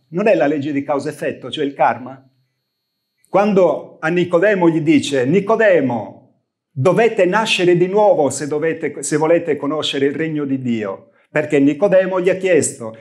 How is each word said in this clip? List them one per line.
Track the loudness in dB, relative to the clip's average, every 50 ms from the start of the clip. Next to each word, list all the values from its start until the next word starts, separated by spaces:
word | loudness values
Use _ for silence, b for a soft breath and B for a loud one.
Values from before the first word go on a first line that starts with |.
| _ -10
non | -6 -2 2
è | 2 2
la | 2 2 0
legge | 0 -2 -4 -4 -4
di | -4 -4
causa-effetto, | -2 -4 -4 -4 -6 -10 -8 -8 -8 -8 -8 -12 -12 -8
cioè | -6 -6
il | -6 -2
karma? | 0 0 0 0 -2 -8 -16 -18 -20 _ _ _ _ _ _ _ _ _ _ _ _ _ _ _ _ _ _ _ _ _ _
Quando | -2 0 0 2 2 4 2 2 2 -2 -8 -14 -16 -8
a | -4 -2
Nicodemo | 0 -2 -2 0 0 2 2 2 2 4 2 2
gli | 2 2
dice, | 2 2 2 2 2 0 -2 -2 0
"Nicodemo, | 2 2 0 2 0 0 2 4 4 4 4 2 0 -4 -6 -8 -10 -16 -20 _ _ _ _ _ _ _ _ _ _
dovete | -6 -2 0 2 2 4 2 2 2 2 0
nascere | 2 2 0 0 0 -2 0 2 2 4
di | 2 2
nuovo | 0 2 2 4 4 4 4 2 0
se | -2 -4 -6 -4
dovete, | -4 -2 -2 -2 -4 -4 -6 -8 -8 -8 -6
se | -4 -2
volete | 0 2 2 2 2 2 -2 -4
conoscere | -4 -4 -6 -4 -4 -4 -4 -2 0 0
il | -2 0
regno | -2 -6 -4 -4 -6 -4
di | -4 -6 -4
Dio", | -4 -4 -4 -4 -4 -6 -8 -10 -14 b b b b b
perché | -4 -4 -4 0 2 2
Nicodemo | 4 2 2 2 2 4 4 4 2 2 -2 0 0
gli | 0
ha | 0
chiesto, | 0 0 2 2 2 2 0 -6 -10 -14 -14 -14 B